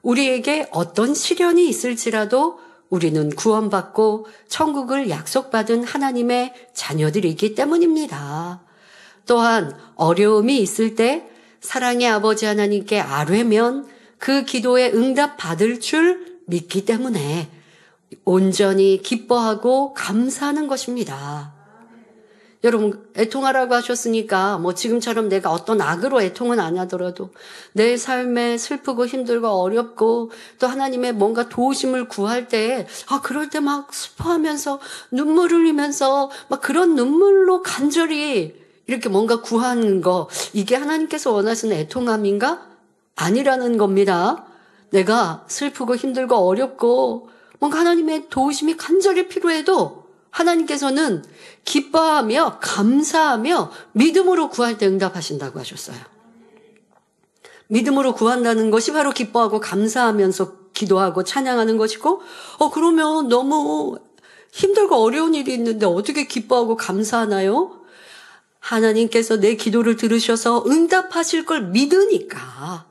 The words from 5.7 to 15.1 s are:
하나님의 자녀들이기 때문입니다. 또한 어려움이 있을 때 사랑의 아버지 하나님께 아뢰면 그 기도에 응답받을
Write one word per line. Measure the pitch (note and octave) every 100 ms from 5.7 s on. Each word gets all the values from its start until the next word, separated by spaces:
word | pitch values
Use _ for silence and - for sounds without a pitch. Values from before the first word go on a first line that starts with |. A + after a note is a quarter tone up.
| A#3 A#3+
하나님의 | C#4 C#4 B3 A#3+ B3 B3+ - -
자녀들이기 | - - D3+ D3+ E3+ F3+ D#3 G#3 G#3+
때문입니다. | C#4+ E4+ E4+ D#4 D4+ D3 C#3+ D3+ F3 F3+ _ _ _ - - _ -
또한 | A#3+ A#3 A3+ D3+ C#3 - -
어려움이 | D#3+ E3+ G#3 G#3+ A3+ C#4
있을 | F#3+ - A3+ A3
때 | A3+ D#4 - - _ _
사랑의 | - C4 B3 A#3+ B3
아버지 | G#3+ G#3+ G#3+ A3
하나님께 | G#3 G#3 G#3 G#3 G#3
아뢰면 | C#3 C#3 D3+ G3+ A#3+ G#3+ A#3+ C4+ C#4 - - _
그 | - C#4
기도에 | - B3+ A#3+ B3 B3
응답받을 | A3+ C4